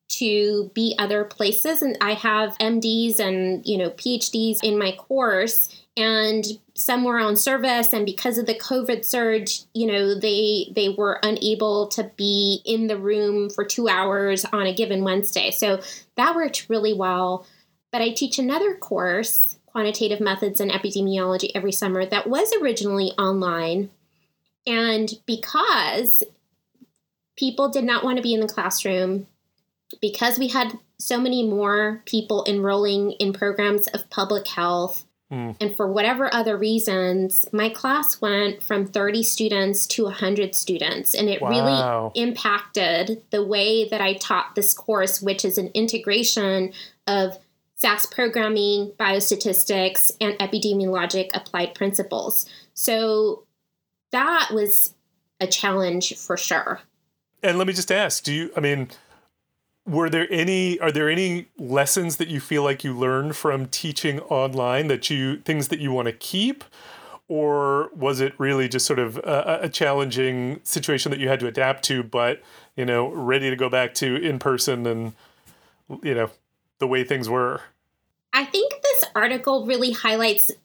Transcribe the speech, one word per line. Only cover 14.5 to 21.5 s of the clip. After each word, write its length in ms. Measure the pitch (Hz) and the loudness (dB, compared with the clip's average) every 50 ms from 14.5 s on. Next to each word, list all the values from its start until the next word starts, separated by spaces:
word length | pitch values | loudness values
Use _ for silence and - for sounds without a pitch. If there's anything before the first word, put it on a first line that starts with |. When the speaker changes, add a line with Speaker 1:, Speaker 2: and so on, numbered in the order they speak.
| - 208 196 | -2 0 0
Speaker 1:
a 80 | 190 185 | 0 0
given 280 | 208 226 190 202 190 190 | 0 0 0 0 0 0
Wednesday. 460 | 190 185 196 196 - - 190 - 196 | 2 2 0 0 0 0 0 0 0
So 300 | 196 - 220 208 190 190 - - - - - _ _ | 0 0 0 0 0 0 -4 -8 -16 -18 -20 _ _
that 200 | - 247 320 339 | 0 2 2 2
worked 300 | 339 320 285 - - - - | 2 0 -2 -2 -6 -4 -2
really 260 | 226 220 208 220 214 | -2 0 0 0 0
well. 500 | 190 190 185 180 180 185 180 185 185 - - _ _ _ _ _ _ _ _ | 0 0 0 0 0 0 0 -2 -4 -6 -12 _ _ _ _ _ _ _ _
But 120 | - 240 233 | -2 -2 0
I 80 | 226 226 | 0 0
teach 260 | - 285 254 - - | -2 -2 -2 0 0
another 360 | 262 247 285 330 403 415 381 | 0 0 0 2 2 0 0
course, 840 | - - - 208 175 180 180 175 202 226 - - - - - - - _ | -2 -4 -4 -2 -2 0 0 0 0 0 0 0 0 0 0 -2 -8 _
Quantitative 540 | _ - 226 214 214 214 - 226 202 208 - | _ -4 -2 -2 0 0 0 -2 -2 0 0
Methods 400 | 220 - 196 - 220 202 202 - | 0 0 0 0 -2 -2 0 0
in 80 | 202 196 | 0 0
Epidemiology, 840 | - 196 - 202 190 202 196 190 196 190 185 185 185 180 190 - | 0 -2 -2 -2 -2 0 0 0 0 0 0 0 0 0 -2 -2